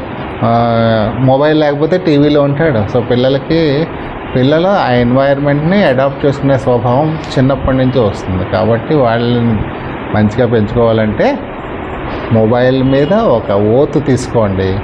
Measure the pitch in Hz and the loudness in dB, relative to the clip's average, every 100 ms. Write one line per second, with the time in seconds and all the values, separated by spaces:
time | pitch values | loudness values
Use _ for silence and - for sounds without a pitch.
0 | - - - - 117 117 117 117 113 110 | -4 -10 -10 -4 0 2 2 2 2 0
1 | 107 120 131 135 151 156 151 143 156 180 | 0 0 2 2 2 2 0 0 0 0
2 | 180 143 147 147 143 143 160 117 98 127 | 2 2 4 2 2 0 0 0 0 -2
3 | 110 123 131 135 - 165 160 139 170 - | 0 0 2 0 -2 0 0 0 -4 -6
4 | - - - 131 127 156 185 196 127 123 | -10 -10 -6 0 2 2 2 0 2 2
5 | 120 127 139 139 143 143 156 202 175 127 | 2 2 2 2 0 0 2 2 2 2
6 | 139 139 147 135 139 135 - 123 123 123 | 0 0 -2 0 0 0 2 0 2 0
7 | 156 156 - - 131 131 139 131 131 131 | 0 -4 -4 0 0 0 0 0 0 2
8 | 107 101 - 92 95 101 101 113 104 156 | 0 -2 -4 -4 -2 0 0 0 0 0
9 | 120 117 120 120 117 107 - - - - | 2 0 0 0 0 0 -4 -8 -10 -10
10 | - 107 107 127 120 117 104 120 117 113 | -4 0 0 2 0 0 0 2 2 2
11 | 110 107 220 254 - - - - - - | 0 0 -2 -2 -8 -12 -12 -10 -10 -10
12 | - - - 110 110 120 127 131 131 135 | -8 -8 -2 0 2 2 2 2 2 2
13 | 139 208 220 117 - 101 107 120 147 156 | 2 2 2 0 0 0 2 2 2 0
14 | 135 123 - 120 104 95 95 95 | 0 -2 0 0 0 0 -2 -4